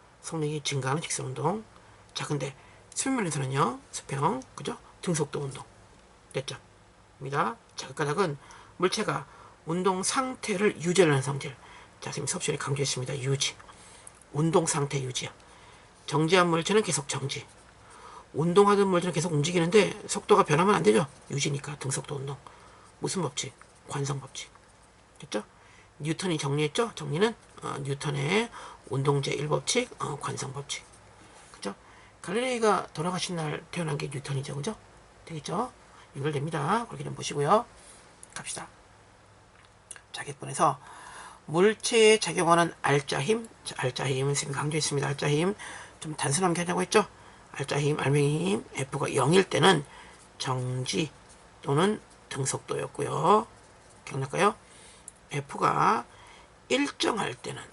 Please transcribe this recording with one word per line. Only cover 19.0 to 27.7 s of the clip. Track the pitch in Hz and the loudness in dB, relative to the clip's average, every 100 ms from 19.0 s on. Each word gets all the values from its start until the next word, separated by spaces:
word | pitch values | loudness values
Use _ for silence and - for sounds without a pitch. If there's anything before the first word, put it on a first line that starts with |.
| 180 | 2
계속 | 156 170 | 0 0
움직이는데 | 147 151 175 165 214 175 - - | 2 2 2 6 6 6 0 -6
속도가 | 208 - 196 | -4 4 4
변하면 | 165 147 190 | 6 4 4
안 | 190 | 4
되죠. | 190 214 147 - - | 6 4 2 -6 -8
유지니까 | 139 156 139 147 147 | -4 -2 -4 -6 -8
등속도 | 135 143 139 143 | -6 -6 -6 -8
운동. | 139 135 - - - - - - | -8 -10 -14 -20 -20 -20 -20 -8
무슨 | 143 190 | -4 -2
법칙? | 147 - 127 - - - - | -4 -4 -8 -10 -20 -20 -10
관성 | 143 139 139 | -6 -4 -6
법칙. | - - - - - - - _ - - | -8 -16 -16 -20 -20 -20 -20 _ -20 -20
됐죠? | - 208 - - - - - - | -8 -8 -8 -18 -20 -20 -20 -8
뉴턴이 | 147 160 190 151 | -4 -2 -2 0
정리했죠? | 143 143 147 - 226 | 0 0 0 0 -2
정리는, | - 147 151 226 214 - - | -4 -6 0 0 -2 -16 -12
어, | - | -8